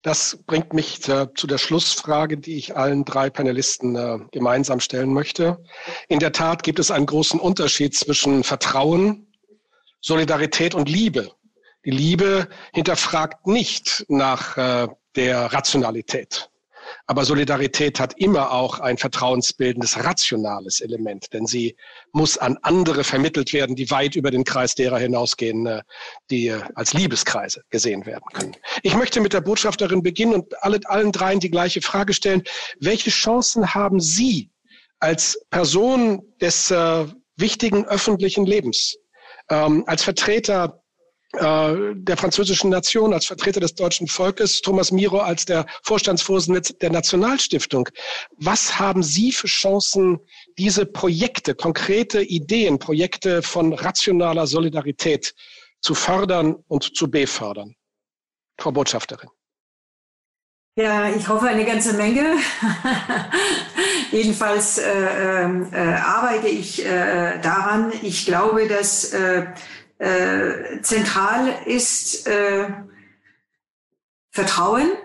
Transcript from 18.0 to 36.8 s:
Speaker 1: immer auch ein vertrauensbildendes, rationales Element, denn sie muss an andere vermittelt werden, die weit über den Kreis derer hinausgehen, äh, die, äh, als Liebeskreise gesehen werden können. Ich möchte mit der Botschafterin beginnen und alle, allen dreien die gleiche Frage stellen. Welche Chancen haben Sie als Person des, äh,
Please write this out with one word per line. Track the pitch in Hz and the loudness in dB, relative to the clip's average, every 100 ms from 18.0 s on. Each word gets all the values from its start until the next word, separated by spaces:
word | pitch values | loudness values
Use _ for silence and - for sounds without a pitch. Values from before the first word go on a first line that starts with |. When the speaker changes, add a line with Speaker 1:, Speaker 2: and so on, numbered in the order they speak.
| 131 - | -4 0
Speaker 1:
immer | 196 170 131 | 2 4 2
auch | 127 127 - | 0 -2 -2
ein | 131 123 | -2 -2
vertrauensbildendes, | 135 - 127 127 - - 127 120 117 - | -2 -2 0 0 0 0 -2 0 -4 -2
rationales | 160 180 - 113 104 101 98 - | -2 -2 -2 -2 -4 -6 -6 -6
Element, | 113 113 110 98 - | -6 -6 -6 -8 -10
denn | 110 113 | -6 -4
sie | 123 120 - - - _ | -2 -4 -8 -20 -20 _
muss | 151 160 - | -2 0 0
an | 127 - | -2 -2
andere | 143 180 165 143 | 0 2 2 0
vermittelt | 135 135 151 151 131 | 0 0 0 -2 -2
werden, | 143 135 127 | 0 -2 -4
die | 127 | -2
weit | 139 139 160 | 0 0 0
über | 139 | 0
den | 127 | 0
Kreis | 127 127 127 - | 0 0 -2 0
derer | 127 123 | 0 0
hinausgehen, | 123 123 120 - 113 110 117 | 0 0 -2 -2 -4 -2 -4
äh, | 110 - - - - _ | -6 -10 -20 -18 -20 _
die, | 127 120 | -2 -2
äh, | 110 101 - | -4 -8 -6
als | 117 | -2
Liebeskreise | 151 185 117 - - 113 - _ | 0 0 -2 -2 -4 -6 -10 _
gesehen | 113 120 101 110 | -4 -2 -4 -8
werden | - - | -12 -12
können. | - - - - - | -10 -10 -12 -10 -4
Ich | 190 196 | 0 2
möchte | 247 240 | 2 0
mit | 202 | 2
der | 190 | 0
Botschafterin | 175 214 214 - 190 185 | 0 0 0 0 0 2
beginnen | 175 175 233 | 0 0 2
und | 202 - - | 2 -2 -4
alle, | 196 208 - | 0 0 0
allen | 202 208 | 2 2
dreien | 180 185 196 | 2 0 2
die | 175 | 2
gleiche | 175 175 180 | 0 0 -2
Frage | - 196 202 | -2 -2 0
stellen. | 196 202 190 185 - - - | 0 2 2 0 -10 -10 -4
Welche | 151 220 - | -2 0 0
Chancen | - 220 240 247 233 185 | 0 2 2 2 0 0
haben | 202 202 185 | 0 2 2
Sie | 156 175 254 175 - _ _ - _ _ | 2 2 2 0 -4 _ _ -20 _ _
als | 160 160 - - _ | -2 0 0 -2 _
Person | 180 156 170 240 262 226 196 - _ | 0 2 4 4 4 2 0 -6 _
des, | 175 - - | 0 0 2
äh, | 175 | 2